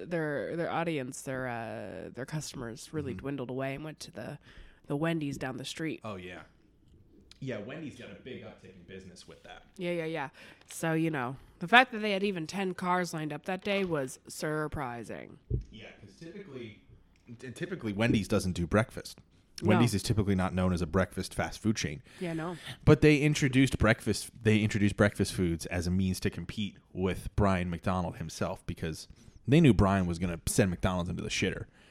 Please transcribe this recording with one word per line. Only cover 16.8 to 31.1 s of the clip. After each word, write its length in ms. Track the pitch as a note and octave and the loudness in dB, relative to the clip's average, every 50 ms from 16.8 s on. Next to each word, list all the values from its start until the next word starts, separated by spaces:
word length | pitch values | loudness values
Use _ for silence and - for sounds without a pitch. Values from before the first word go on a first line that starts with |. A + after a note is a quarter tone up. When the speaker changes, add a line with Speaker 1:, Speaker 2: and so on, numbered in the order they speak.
| _ - - - - _ _ _ _ - A#2+ A#2 | _ -20 -20 -20 -20 _ _ _ _ -20 -20 -16
Speaker 2:
t-, 100 | - B2+ | -16 -16
typically 420 | A#2 - F3 F3 G3 - A#2+ A2 G2 | -10 -10 -8 -8 -8 -6 -4 -4 0
Wendy's 360 | G2 A2+ A#2+ B2+ A2+ F#2 - | 2 2 4 4 2 2 2
doesn't 240 | A2 G2 F#2 F#2 E2+ | 0 2 2 0 0
do 160 | - F2 D#2 | 0 0 2
breakfast. 500 | - G#2 A2+ - - - - - - - - _ _ _ _ _ _ - A#2 | 4 4 2 2 -2 -10 -14 -14 -16 -20 -20 _ _ _ _ _ _ 0 4
Speaker 1:
No. 60 | A2 | 4
Speaker 2:
Wendy's 240 | G#2+ A2+ A#2+ A2+ G#2 | 6 6 6 4 4
is 80 | G2 - | 2 0
typically 320 | - G#2 G2+ G2 G2+ G2 | 2 2 2 4 4 4
not 200 | F#2 F#2 F#2+ E2+ | 4 2 2 2
known 180 | F#2 F#2 F#2 F#2 | 2 2 4 2
as 80 | E2 F2 | 2 0
a 40 | |
breakfast 480 | D#2 D#2+ F#2+ F2+ - - F#2+ F2+ - - | 2 2 2 2 2 0 -4 -8 -6 -4
fast 260 | - E2+ D#2+ - - - | -4 -4 -4 -4 -2 -2
food 140 | G#2 A2+ | -2 0
chain. 260 | - - D2 - - - - - - | 0 -2 -4 -6 -8 -12 -16 -12 -10
Speaker 1:
Yeah, 140 | F#3+ E3+ E3 | -8 -6 -6
no. 220 | D#3+ D#3 F3 F3 D3+ - - - - - | -6 -6 -6 -8 -10 -12 -14 -14 2 6
Speaker 2:
But 160 | - A3+ - | 8 8 10
they 160 | - D3+ D3+ C#3 | 10 8 8 8
introduced 600 | D3 D3+ D3 - D#3 C3 B2 C3 C3+ - - - | 6 4 4 4 2 4 6 6 6 6 4 4
breakfast, 520 | G#2+ G#2+ A2+ - - A2+ G2+ - - - - - - | 4 4 4 4 2 0 -2 -2 -4 -8 -12 0 4
they 160 | A2+ A2 G#2+ | 4 6 6
introduced 380 | G#2+ G#2 - G#2 G2+ G#2 G2 | 4 2 4 4 4 4 6
breakfast 360 | - G#2+ G2+ - - G2+ - - | 6 4 4 4 2 0 0 0
foods 320 | - F#2 E2+ E2 D#2+ - | 0 0 0 0 -2 -4
as 200 | - F2 F2+ E2 | -4 -4 -2 0
a 40 | F2 | 0
means 300 | F2+ F#2+ F#2+ F#2+ F2+ - | 2 2 2 2 0 0
to 100 | - G#2 | -2 -2
compete 460 | - F2 E2+ - - A2+ G#2 F#2+ - - - _ - | -2 -4 -6 -8 -6 -6 -6 -6 -8 -12 -20 _ -4
with 360 | F2 F#2 F#2 E2+ - - - - | -2 0 0 0 -2 -6 -6 0
Brian 340 | - G#2 G2 F#2+ F2+ F2+ F2+ | 2 4 4 4 2 0 -2
McDonald 460 | E2+ E2 - G2 F#2 F2+ E2+ E2+ - - | -4 -4 -2 0 0 0 -2 -2 -6 -8
himself 440 | - D#2 - - - E2+ - - - | -10 -10 -6 -6 -4 -4 -4 -6 -8
because 420 | - F2 - F2 E2 D2+ - - - - - - - - - - - | -8 -8 -6 -6 -6 -6 -8 -12 -16 -20 -20 -20 -20 -20 -10 0 4
they 120 | C3 E3 | 6 8
knew 120 | F3 C3+ G#2 | 10 10 10
Brian 340 | F#2+ G#2 F#2+ G2 G2 F#2 | 8 8 6 6 4 2
was 120 | F2 E2+ E2 | 0 0 -2
gonna 220 | F#2 F2+ E2+ E2 - | -2 -4 -4 -4 -6
send 240 | - - - G#2+ F#2+ | 0 2 2 4 2
McDonald's 380 | F2 - - F#2+ F#2 F2+ E2+ | 2 0 0 0 0 0 -2
into 140 | F2+ | -4